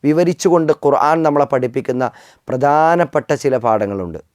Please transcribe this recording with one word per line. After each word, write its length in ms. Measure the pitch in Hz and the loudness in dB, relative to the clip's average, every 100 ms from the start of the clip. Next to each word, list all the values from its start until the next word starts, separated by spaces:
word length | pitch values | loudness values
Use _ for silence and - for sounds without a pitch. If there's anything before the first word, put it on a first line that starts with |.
വിവരിച്ചുകൊണ്ട് 640 | 147 156 175 175 190 170 156 147 | 0 0 0 0 2 2 2 0
ഖുർആൻ 420 | 143 139 147 165 | 0 2 2 2
നമ്മളെ 220 | 156 147 139 | 0 0 0
പഠിപ്പിക്കുന്ന 580 | 135 127 131 - 127 123 - - _ - | -2 -2 -4 -4 -4 -4 -6 -20 _ -8
പ്രധാനപ്പെട്ട 800 | 127 143 151 160 175 160 151 - | -2 2 2 2 2 0 -2 -4
ചില 220 | 147 143 131 | -4 -2 0
പാഠങ്ങളുണ്ട്. 640 | 117 110 101 98 90 78 _ | 0 0 -2 -6 -8 -12 _